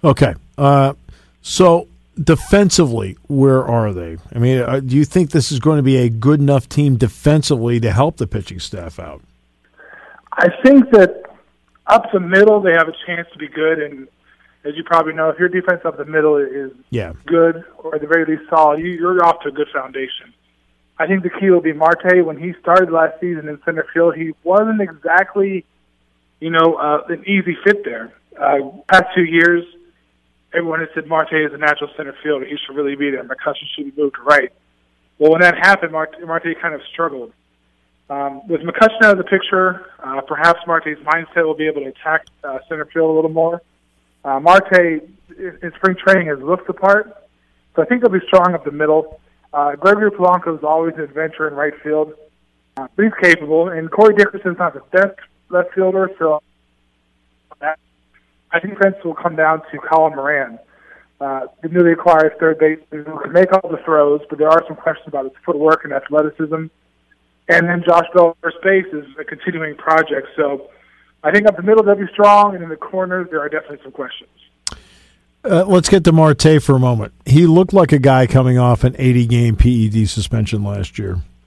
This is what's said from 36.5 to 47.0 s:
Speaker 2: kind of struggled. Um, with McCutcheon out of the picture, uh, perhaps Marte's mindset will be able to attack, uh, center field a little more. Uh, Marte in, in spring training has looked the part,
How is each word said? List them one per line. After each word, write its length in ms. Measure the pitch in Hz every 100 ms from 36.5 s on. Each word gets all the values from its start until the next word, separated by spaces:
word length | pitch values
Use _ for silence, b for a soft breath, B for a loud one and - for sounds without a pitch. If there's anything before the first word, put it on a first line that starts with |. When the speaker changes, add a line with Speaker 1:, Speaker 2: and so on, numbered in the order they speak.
| 165
Speaker 2:
kind 140 | 170 147
of 60 | -
struggled. 400 | - 165 139 113 _ _ _ _ _ _ _ _
Um, 360 | 139 139 135 160
with 120 | 160
McCutcheon 420 | 165 - 220 226
out 80 | 220
of 80 | 190
the 40 |
picture, 600 | 175 190 - 185 185 180 - _
uh, 160 | 131 135
perhaps 380 | 139 147 165 170 175
Marte's 320 | 165 156 151 147
mindset 400 | 160 160 175 160
will 100 | 147
be 120 | 156
able 140 | 151
to 60 | 135
attack, 380 | - 156 156 - _
uh, 160 | 143 131 -
center 160 | 160 151
field 240 | 165 160
a 40 |
little 180 | 156 160
more. 300 | 160 165 170 _ _ _ _ _ _ 139
Uh, 120 | 135
Marte 360 | 160 190 196
in, 840 | 185 170 156 - _ _ - 185 -
in 100 | 175 -
spring 180 | 190 185
training 320 | - 190 165
has 120 | 139
looked 280 | 135 180 -
the 60 |
part, 420 | - 190 208